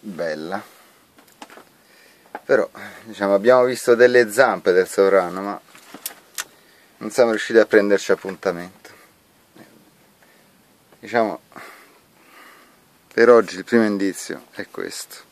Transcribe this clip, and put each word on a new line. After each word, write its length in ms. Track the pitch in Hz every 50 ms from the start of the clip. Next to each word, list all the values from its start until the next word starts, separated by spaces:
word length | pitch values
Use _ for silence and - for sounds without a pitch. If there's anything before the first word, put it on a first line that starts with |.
bella. 600 | _ 107 95 80 85 82 78 76 78 82 95 101 104 - _ _ _ _ _ _ _ _ _ _ _ _ _ _ - _ - - - _ _ _ _ _ _ _ _ _ _ _ _ _ _ - _
Però, 240 | _ 143 117 87 - _ - - - - - -
diciamo, 280 | 113 107 98 101 98 101
abbiamo 300 | 98 98 117 127 127 123
visto 320 | 127 127 117 - - 120
delle 360 | 113 123 123 123 123 120 110
zampe 400 | 104 113 135 120 101 92 - 101
del 160 | 90 90 92 90
sovrano, 540 | - - 98 98 95 95 90 87 87 92
ma 180 | 98 101 101 - _ _ _ - _ - - - - - - _ _ _ _ - - _ _ _ _ _ _ _ _ _ _ _
non 120 | - 110
siamo 220 | - - 123 117
riusciti 260 | 110 104 - - 117 113
a 80 | 107
prenderci 460 | - - 107 101 101 101 95 - -
appuntamento. 800 | 98 - - 95 95 - - 98 90 85 87 92 95 _ _ - - _ _ _ _ _ _ _ _ _ _ _ _ - - _ _ _ _ _ _ _ _ _ _ _ _ _ _ _ _ _ _ _ _ _ _ _ _ _ _ _
Diciamo, 400 | - 107 104 117 113 104 90 - _ _ _ - - - - - - _ _ _ _ _ _ _ _ _ _ - - - - _ _ _ _ _ _ _ _ _ _ _
per 200 | - - 113 117
oggi 260 | 123 117 107 92 - 90
il 60 | 92
primo 220 | - - 117 113
indizio 600 | 107 104 101 98 98 87 - - - 80 - - _
è 160 | _ - 98 -
questo. 460 | _ - - 87 - - - - - - - _